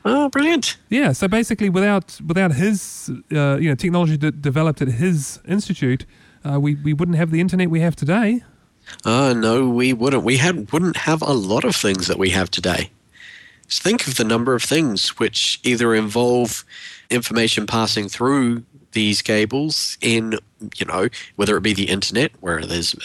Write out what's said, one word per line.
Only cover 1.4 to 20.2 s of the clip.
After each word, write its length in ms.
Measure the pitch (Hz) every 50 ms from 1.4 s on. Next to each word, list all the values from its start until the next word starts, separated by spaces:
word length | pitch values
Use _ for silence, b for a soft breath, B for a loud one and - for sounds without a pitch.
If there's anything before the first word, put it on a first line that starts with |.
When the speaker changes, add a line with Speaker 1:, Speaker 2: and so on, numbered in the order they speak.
| 233 - 226 - 214 196
Speaker 2:
without, 500 | 175 190 196 208 202 190 - - - - -
without 280 | 160 165 190 196 180 147
his, 560 | 123 185 214 214 190 - - - - - - 127 120 - -
uh, 260 | 156 147 143 139 139 -
you 80 | 165 165
know, 60 | 135
technology 420 | - - 175 175 180 175 156 156
de-, 140 | 143 151 156
developed 500 | - 151 143 147 127 156 160 165 143 -
at 60 | 135 127
his 500 | 117 117 165 185 175 151 135 - - - -
institute, 580 | - 175 208 - - 175 - 143 123 127 131 - - b b b b b b b
uh, 160 | 143 139 143
we, 160 | 143 147 147
we 180 | 143 147 151 151
wouldn't 240 | 143 180 175 175
have 140 | 156 175 160
the 80 | 160 165
internet 300 | 180 185 180 185 180 175
we 100 | 165 165
have 140 | 165 170 -
today. 480 | - 147 139 180 226 233 208 240 240 - - - _ _ _ _ _ B B B B B
Speaker 1:
Oh, 280 | 110 113 127 139 135 123
no, 360 | 113 110 110 113 131 131 127
we 240 | 120 120 127 131 131
wouldn't. 300 | 110 117 139 135 117 85
We 140 | 117 135
had, 340 | 131 147 180 180 151 107 - -
wouldn't 240 | 160 185 170 -
have 240 | - - 160 156 160
a 100 | 156 147
lot 320 | 139 120 98 92 104 120 -
of 120 | 117 -
things 320 | - - 104 95 92 90
that 100 | 87 -
we 140 | - 95 95
have 180 | 90 95 92 90
today. 380 | - 92 87 92 82 85 90 - _ _ _ _ B B B B B B B B B B B B
Just 140 | - - -
think 240 | 180 226 240 -
of 80 | 147 127
the 80 | - 117
number 280 | 110 113 113 117 131 127
of 80 | 120 -
things 540 | - - 160 160 131 101 95 - - - -
which 400 | 117 101 - - - - - - -
either 320 | 127 123 117 120 117 110
involve 680 | 110 107 104 104 120 123 123 123 123 120 113 - - - B B B B B B B B B
information 560 | 123 123 117 - 113 117 113 110 - 107 107
passing 440 | - - 113 113 107 - 110 101 98
through 540 | - - 120 127 139 139 127 120 120 117 117 _ - - - _
these 320 | - 113 110 107 101 - -
cables 720 | - 110 107 110 104 123 139 151 156 147 - - - - -
in, 360 | - 117 113 110